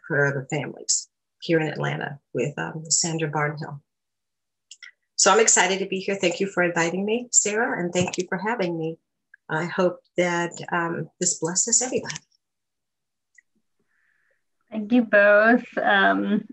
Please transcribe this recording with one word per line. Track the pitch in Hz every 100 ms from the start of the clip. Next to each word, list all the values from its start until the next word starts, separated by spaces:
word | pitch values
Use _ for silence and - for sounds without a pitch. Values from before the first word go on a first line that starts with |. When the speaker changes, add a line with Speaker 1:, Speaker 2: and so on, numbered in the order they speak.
| -
Speaker 1:
Forever | 147 143 135 -
Families | 151 - - - - - _ _ _
here | - 165
in | 156
Atlanta | 143 147 151 - 143 _
with, | 139 143 151
um, | 165 160 160
Sandra | - 170 160 160
Barnhill. | 151 147 151 - 143 _ _ _ _ _ _ _ _ - - - _ _ -
So | 202
I'm | 196
excited | 220 220 180 190
to | 190
be | 190
here. | 196
Thank | 196 175 -
you | 196
for | -
inviting | 175 170 170 185
me, | 202 240 247
Sarah, | - 208 214 262 202
and | 175
thank | 180 180 -
you | 180
for | 170
having | 202 226 175 165
me. | 160 165 _ _ _ _ -
I | 156 165
hope | - 180 180 _ -
that, | 175 170 170 - 147
um, | 175 170 170 156 -
this | 180 -
blesses | 160 185 - 220
everybody. | 247 - - 151 _ _ _ _ _ _ _ _ _ _ _ _ _ _ _ _ _ _ _ _ _ _ _ _ _
Speaker 2:
Thank | 220 208
you | 247
both. | 226 208 202 208 220 233 - -
Um, | - 202 196 196 202 208 -